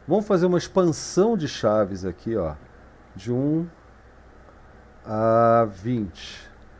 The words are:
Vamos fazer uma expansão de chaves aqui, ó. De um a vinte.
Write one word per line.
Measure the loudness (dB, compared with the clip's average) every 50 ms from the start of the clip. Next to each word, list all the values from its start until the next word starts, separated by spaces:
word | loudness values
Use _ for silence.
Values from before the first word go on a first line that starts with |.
| -4 -2
Vamos | 0 0 0
fazer | 2 0 2 2
uma | 2 2 0
expansão | -2 0 0 2 2 2 2 -2 -6 -4 0 2 2 2 2
de | 0 -2
chaves | -6 -6 -2 0 2 2 2 2 0 -2 -6 -6
aqui, | -8 -8 -6 -6 -4 -2
ó. | -2 -2 -4 -6 -8 -16 -20 -20 -20 -20 -20 -20 -20 -20 -20 -20
De | -14 -6 -4 -2
um | -2 0 0 0 -2 -4 -6 -10 -20 -20 -20 -20 -20 -20 -20 -20 -20 -20 -20 -20 -20 -20 -20 -20 -20 -20 -20 -20 -20 -20 -20 -20 -20 -12
a | -8 -4 0 2 2 4 4 6 6 6 4 4 2
vinte. | -2 -8 -6 -4 -2 -2 -4 -6 -8 -14 -16 -16 -18 -18 -20 -20 -20 -20 -20 -20 -20 -20